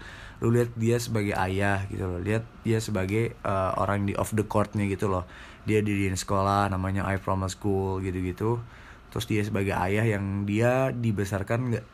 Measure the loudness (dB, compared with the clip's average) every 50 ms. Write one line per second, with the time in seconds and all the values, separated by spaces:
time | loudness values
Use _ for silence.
0 | -14 -16 -16 -16 -16 -16 -6 0 2 4 6 4 4 2 0 0 2 2 2 2
1 | 0 0 -2 0 0 0 0 0 0 0 0 2 2 2 0 0 -2 -4 -4 -4
2 | -4 -2 -2 -2 -2 0 0 0 -2 -4 -10 -4 0 0 0 0 0 0 -2 0
3 | 0 0 0 0 0 -2 -4 -4 -4 -2 0 0 0 0 0 0 0 2 2 2
4 | 0 0 0 0 -2 0 0 0 0 2 2 2 2 2 0 -2 0 0 0 0
5 | 0 0 0 0 -2 -6 -12 -18 -18 -20 -16 -8 0 2 2 4 4 2 2 2
6 | 0 0 0 -2 -2 0 0 2 4 4 4 4 4 2 2 0 -2 0 0 0
7 | 0 0 -2 -2 0 0 0 0 0 -2 -4 -4 -2 0 0 2 0 0 -2 -2
8 | -2 -2 -2 -2 -2 -4 -2 -2 0 0 0 -2 -4 -10 -16 -20 -20 -20 -20 -20
9 | -14 -8 -6 -6 -2 0 0 0 0 0 0 0 0 0 0 0 0 0 2 2
10 | 2 2 2 0 0 -2 -2 -2 -2 0 0 2 2 4 4 2 2 0 -2 -2
11 | 0 0 0 0 0 -2 -2 -4 -2 -2 -2 -2 -2 -2 -2 -4 -4 -8